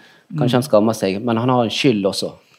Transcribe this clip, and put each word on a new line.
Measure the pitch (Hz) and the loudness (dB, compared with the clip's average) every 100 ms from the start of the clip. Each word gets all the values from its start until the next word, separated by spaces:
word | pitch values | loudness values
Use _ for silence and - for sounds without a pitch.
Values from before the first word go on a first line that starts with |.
| - _ _ 151 | -20 _ _ -4
kanskje | 139 123 | 0 0
han | |
skammer | - 104 110 110 | 2 2 2 0
seg, | 95 98 | -2 -2
men | 123 113 | -2 0
han | 127 | 0
har | 127 | 0
en | 110 | 0
skyld | - 143 107 95 | 0 0 2 0
også | - 85 - _ | -2 -8 -10 _